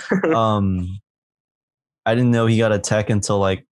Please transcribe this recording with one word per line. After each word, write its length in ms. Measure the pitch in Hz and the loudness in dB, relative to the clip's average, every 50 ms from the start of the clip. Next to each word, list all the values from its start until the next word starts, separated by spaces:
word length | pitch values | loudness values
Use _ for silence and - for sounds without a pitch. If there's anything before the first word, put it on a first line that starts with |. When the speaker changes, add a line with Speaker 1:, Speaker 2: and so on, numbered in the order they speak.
| - - | -6 -4
Speaker 1:
<laughs> 220 | 208 190 190 160 156 | -2 -2 0 0 0
Speaker 2:
Um, 640 | 113 113 110 107 104 101 95 92 90 90 90 95 98 - _ _ _ _ _ _ _ _ _ _ _ _ _ _ _ _ _ _ _ _ | 0 2 0 0 0 0 -2 -2 -4 -4 -6 -10 -14 -18 _ _ _ _ _ _ _ _ _ _ _ _ _ _ _ _ _ _ _ _
I 100 | 101 113 | -2 0
didn't 160 | 123 123 120 | 2 2 2
know 140 | 120 117 113 | 2 2 2
he 120 | 113 113 | 2 2
got 140 | 110 113 110 | 2 2 2
a 80 | 107 98 | 2 0
tech 300 | - - 107 107 104 - | 0 -2 -2 -2 0 0
until, 300 | 110 104 - - 104 101 | -2 -2 -2 -2 -2 0
like, 260 | 98 95 95 - - _ | 0 0 -2 -4 -6 _